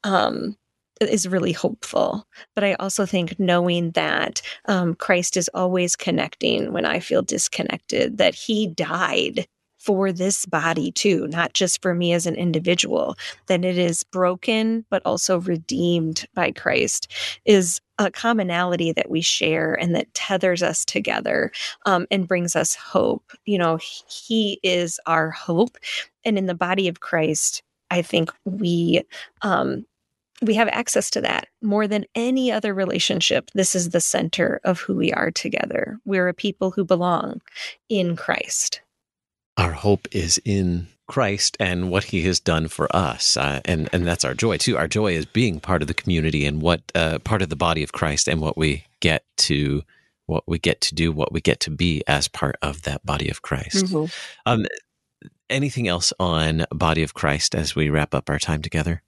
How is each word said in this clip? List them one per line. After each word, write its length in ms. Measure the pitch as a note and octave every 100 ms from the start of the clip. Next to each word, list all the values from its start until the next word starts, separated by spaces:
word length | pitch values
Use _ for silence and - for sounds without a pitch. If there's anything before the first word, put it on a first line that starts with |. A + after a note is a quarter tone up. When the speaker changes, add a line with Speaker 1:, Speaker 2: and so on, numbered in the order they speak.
Speaker 1:
um, 540 | G#3 F#3+ G#2 A#1 - G#3 _ _ _ _
is 260 | G#3+ G#3+ F#3
really 240 | F#3 F3
hopeful. 760 | E3 - G#3+ - - - G#3+ - - - -
But 80 |
I 100 | G3+ F#3+
also 300 | G3 - G3
think 340 | F#3+ E3+ F3+
knowing 520 | F#3 F3 F3 F3 E3+
that, 500 | E3 D#3 - - - - - -
um, 300 | F#3+ F3 E3+
Christ 420 | - F3+ F3+ -
is 120 | F3
always 420 | - F#3 F3+ F3 -
connecting 760 | - E3+ - - - - -
when 120 | F3 D#2
I 140 | D#2+
feel 220 | - F3+
disconnected, 960 | - - - - - - _ - B2+ G#3
that 180 | F#3 -
he 320 | - G#3+ G#3+
died 800 | D#3+ D3+ E3 F#3 - - - F#3 _ _ _
for 340 | - G3 G3
this 320 | F3+ F#3 G3 -
body 480 | D#3+ E3 E3 -
too, 340 | - G3+ F3+ D3+
not 260 | E3 E3+
just 280 | - F#3 -
for 120 | F#3+
me 200 | F3 F3
as 120 | E3+ E3+
an 100 | -
individual, 840 | F3 D#3+ F3 F3 - E2 C2+ - - - -
that 180 | F3+ F#3
it 120 | F3+
is 280 | F3 E3+ -
broken, 800 | F#3 F3+ F3+ - A3 A3 A3+ A3
but 120 | F#3+
also 380 | F3+ F#3 - F#3
redeemed 840 | F3+ E3 E3 C4 F3 E3+ D#3+ D#3+ -
by 180 | - F3
Christ, 600 | - - - - - - - - -
is 380 | - G3+ F3 - _ -
a 120 | G3+
commonality 840 | - A#3 A#3 F#3 E3+ F3+ F3 E3
that 160 | E3 -
we 100 | D#3+
share 540 | E3+ - - D#3 D#3
and 200 | - E3+
that 200 | E3+ -
tethers 500 | - - F#3+ F#3 F3+
us 220 | D#3+ D#3+ -
together, 640 | - G3+ G#1+ - - - - - - -
um, 220 | F#3 -
and 200 | G3 F3
brings 260 | F3+ F3 E3
us 200 | D#3 -
hope. 580 | - F#3+ - - _ - -
You 120 | G3
know, 180 | E3+ E3
he, 280 | - - -
he 520 | - - A3+ G#3 G3+
is 380 | F#3 F3+ F3 - -
our 260 | E3 D#3+
hope. 460 | D#3+ - E3+ A#3+ - - - - _
And 140 | A#3 G#3
in 80 | F#3+
the 100 | F3
body 320 | F3 F#3+ F#3
of 140 | E3+
Christ, 600 | - E3+ D#3 D3+ - - _ _ _
I 100 | F3+
think 300 | F3 E3+ E3 - -
we, 560 | F#3+ F3 E3+ E3+ E3+ - - - _
um, 440 | G#3+ F#3 C3+ C3+ - _ _ _ _ -
we 120 | A3+
have 160 | G#3+ A3+
access 400 | - A#3+ - -
to 100 | -
that 280 | - - - _
more 260 | A3 G#3 G#3+
than 180 | G#3 - A3
any 380 | A#3+ C4 B3+
other 200 | G#3+ G#3+
relationship. 800 | F#3+ F#3 F#3 - F#3+ - - -
This 220 | - F#3 F#3
is 140 | F3
the 120 | F3
center 600 | - - E3 - F3 -
of 160 | - F3
who 160 | - F#3+
we 160 | -
are 180 | - -
together. 720 | E3 - - - - - G#3+ -
We're 240 | F#3+ F3+
a 40 |
people 380 | F3 G#3 F#3+ F#3+
who 140 | F#3 F3+
belong 560 | F3+ F3+ E3+ - - - - - - _
in 260 | G#3 F3+ E3
Christ. 640 | - - - - - - _ _ _ _ _ _ _ -
Speaker 2:
Our 180 | F2+
hope 340 | D#2+ G2+ G2+ -
is 300 | G2+ E2 -
in 440 | - G2 F#2 F2 E2+ _ -
Christ 500 | - A2+ G2+ - -
and 320 | G2 F2+ F2+
what 140 | F#2 -
he 180 | F#2+
has 160 | E2+ F2
done 280 | - D#2+ D#2+
for 260 | - D2+ F2
us. 420 | E2 - - -
Uh, 240 | C#2 C#2 -
and, 220 | E2+ D#2
and 140 | F2+ E2+
that's 180 | F2 C2
our 80 |
joy 240 | C2 A2+ -
too. 200 | - E2+
Our 100 | D#2+
joy 240 | G#2+ G#2+
is 140 | E2 D2
being 320 | A2 A#2+ D#2+
part 240 | - F2+
of 40 | D2
the 60 |
community 540 | - - F2 D#2 D2+ C#2+
and 120 | D2+
what, 220 | D#2+ E2+ - -
uh, 240 | D#2+ D#2+
part 240 | - G#2+
of 60 | F2+
the 60 | D2+
body 280 | F2 D#2+
of 80 | D2
Christ 360 | - D#2+ C#2+ -
and 140 | D#2+
what 160 | D#2 -
we 280 | D#2 C#2+ - _
get 240 | E2+ D#2 _ -
to, 460 | - D2 C#2+ C#2+ - _ _ _ -
what 180 | D#2+ -
we 100 | E2
get 240 | F2 -
to 140 | - D#2
do, 160 | E2
what 200 | D2+ D2
we 80 | -
get 200 | - -
to 100 | -
be 320 | D2 F2 D2+ -
as 200 | C#2+ C2+
part 280 | - C#2+ -
of 180 | D2 C#2+
that 240 | D2 C#2 -
body 240 | C#2+ C#2+
of 140 | C#2
Christ. 420 | - C#2 - F#3+ F#3
Speaker 3:
Mm-hmm. 200 | E3 D#3+ - - - -
Speaker 2:
Um, 180 | A#2 G2+ - _ _ _ _ - _ _
anything 360 | C3+ C#3+ B2 A2+
else 240 | F2 - -
on 460 | F#2 D#2+ D#2+ D#2+ D#2
body 320 | D#2 E2 D#2+
of 100 | D#2
Christ 400 | - D2+ C#2+ -
as 220 | F2 D#2 -
we 160 | D2+
wrap 240 | D2+ D2+ C2+
up 160 | -
our 80 | D2
time 240 | - D2+
together? 400 | D2+ E2 D#2 E2